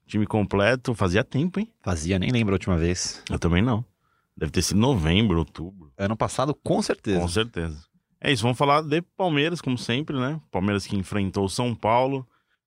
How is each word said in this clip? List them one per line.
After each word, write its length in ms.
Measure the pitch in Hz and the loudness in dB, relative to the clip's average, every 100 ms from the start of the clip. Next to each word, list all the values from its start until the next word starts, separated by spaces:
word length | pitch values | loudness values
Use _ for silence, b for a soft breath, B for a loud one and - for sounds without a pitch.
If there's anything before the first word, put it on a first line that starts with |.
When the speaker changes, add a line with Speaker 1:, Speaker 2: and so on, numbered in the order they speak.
| - | -6
Speaker 1:
time 200 | - 104 | -2 0
completo, 680 | 110 98 98 101 127 - | 0 0 2 2 2 -2
fazia 300 | 117 95 92 | 0 2 2
tempo, 340 | 127 127 175 190 | 0 -2 -2 -2
hein? 140 | 220 _ | -6 _
Speaker 2:
Fazia, 360 | - 85 80 95 | -4 -4 0 0
nem 120 | 95 | 2
lembro 220 | 120 107 | 0 2
a 40 | 95 | 0
última 200 | - 85 | 0 0
vez. 460 | 85 90 - - - | 2 0 -4 -8 -6
Speaker 1:
Eu 100 | 80 | -2
também 240 | 85 87 | 2 2
não. 200 | 123 127 123 _ _ _ _ - | 2 0 -4 _ _ _ _ -8
Deve 160 | 80 | -4
ter 100 | 92 | -2
sido 160 | 85 95 | 0 2
novembro, 600 | 120 123 78 92 113 82 | 2 2 4 4 4 2
outubro. 520 | 80 - 85 98 76 - | 0 -6 -14 -14 -20 -6
Speaker 2:
Ano 200 | 98 110 | -4 -2
passado, 380 | 123 - 139 | -2 -2 -2
com 260 | 139 - 202 | -2 -2 0
certeza. 360 | 208 - - 92 | 0 -4 0 0
Speaker 1:
Com 80 | 87 | 2
certeza. 560 | 92 113 - 82 76 - _ _ _ | 0 -2 -4 -6 -8 -16 _ _ _
É 100 | 139 | -2
isso, 120 | 127 | 0
vamos 160 | 120 123 | 0 2
falar 240 | 143 147 | 2 2
de 180 | 156 156 | 2 -2
Palmeiras, 600 | 175 - 185 147 151 175 | -4 -4 0 0 0 -2
como 160 | - 123 | -4 -4
sempre, 380 | - 120 156 139 | -2 -4 -2 -4
né? 220 | 127 156 - | -4 -6 -6
Palmeiras 340 | 95 98 101 - | -4 0 -2 -2
que 80 | |
enfrentou 520 | 104 92 104 95 101 98 | -6 -4 -2 -2 0 -2
o 40 | |
São 240 | - 123 | 0 -4
Paulo. 540 | 113 104 117 131 135 127 _ _ _ | -2 0 2 2 -2 -8 _ _ _